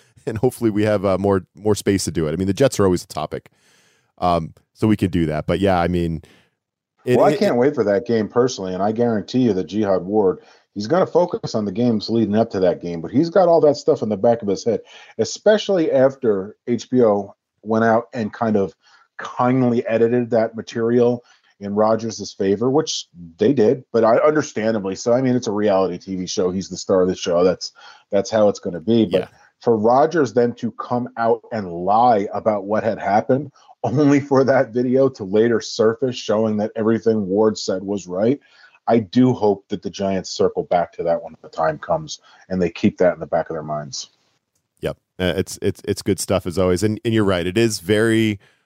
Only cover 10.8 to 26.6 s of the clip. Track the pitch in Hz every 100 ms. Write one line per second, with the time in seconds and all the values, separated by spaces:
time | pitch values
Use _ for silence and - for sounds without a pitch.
10.8 | 107 175 175 - 175 - - 113 101 95
11.8 | 120 107 - 113 104 107 113 98 90 -
12.8 | 87 85 82 113 165 202 175 165 147 143
13.8 | - 147 110 98 120 117 101 92 120 98
14.8 | - - - - 214 - 208 214 - 190
15.8 | 160 131 131 - 113 98 101 - - 117
16.8 | - 127 113 101 101 - _ _ 104 110
17.8 | 113 117 - 127 104 - 113 104 95 -
18.8 | _ _ _ - - - 123 131 123 120
19.8 | 107 113 117 123 117 117 113 113 - 117
20.8 | 113 123 120 120 - _ _ _ 101 101
21.8 | 110 113 113 104 98 - 98 101 127 147
22.8 | 156 - - 87 85 - 110 139 117 135
23.8 | - 113 110 123 151 151 - 113 110 113
24.8 | 95 95 120 123 131 123 117 104 104 95
25.8 | 92 87 95 92 90 - 92 95